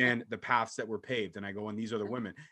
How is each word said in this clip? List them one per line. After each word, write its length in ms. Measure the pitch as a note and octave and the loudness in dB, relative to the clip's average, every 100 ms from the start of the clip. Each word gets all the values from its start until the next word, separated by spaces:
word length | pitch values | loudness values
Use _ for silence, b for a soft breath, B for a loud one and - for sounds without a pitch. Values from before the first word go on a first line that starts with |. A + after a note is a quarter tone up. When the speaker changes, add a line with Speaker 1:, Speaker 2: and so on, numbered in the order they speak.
Speaker 1:
understand 240 | B2+ A#2+ A#2 | 4 4 0
the 100 | A2 | -6
paths 380 | - B2 A2+ - | 4 4 4 -2
that 100 | A2 | -4
were 120 | G#2 | -4
paved." 380 | - B2 G2 G2 | -2 -2 -2 -4
And 80 | G2+ | -6
I 80 | |
go, 160 | G2+ G#2+ | -4 -4
"And 100 | G#2+ | -4
these 140 | A2 | -2
are 40 | A2+ | -2
the 80 | G#2 | -2
Speaker 2:
Uh-huh. 100 | B2 | -2
Speaker 1:
women." 180 | G#2+ - D3+ | -4 -8 -14